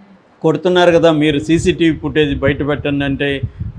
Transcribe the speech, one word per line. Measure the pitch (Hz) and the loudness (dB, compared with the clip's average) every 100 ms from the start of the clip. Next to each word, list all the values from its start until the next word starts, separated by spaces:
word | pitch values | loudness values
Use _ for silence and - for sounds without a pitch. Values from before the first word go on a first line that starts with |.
| - _ _ _ | -20 _ _ _
కొడుతున్నారు | 160 151 180 180 175 | -2 0 0 4 4
కదా, | 170 165 | 4 4
మీరు | 156 151 143 | 2 0 0
సీసీటీవీ | - 165 180 180 165 151 | 0 0 0 0 0 0
ఫుటేజ్ | 151 151 147 131 | -2 0 0 0
బయట | 139 143 143 | -2 -2 -2
పెట్టండి | 139 147 143 | -4 -4 -4
అంటే | 139 131 143 139 - - - | -2 -4 -4 -4 -8 -10 -12